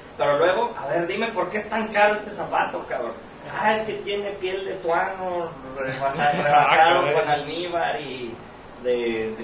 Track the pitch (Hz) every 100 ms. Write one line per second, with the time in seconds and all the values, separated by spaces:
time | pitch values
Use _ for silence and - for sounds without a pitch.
0 | - - 147 143 170 202 240 - 139 165
1 | 170 202 226 220 170 214 - 220 208 202
2 | 208 208 208 - 156 160 - - - -
3 | 117 - - - 151 - 208 220 214 -
4 | 180 202 202 190 185 196 196 - 170 175
5 | 180 190 185 175 165 - 135 135 131 135
6 | 135 143 147 143 147 143 135 160 165 170
7 | 143 156 - 147 143 165 175 170 151 147
8 | 135 127 117 117 - - - - 123 123
9 | 120 113 110 110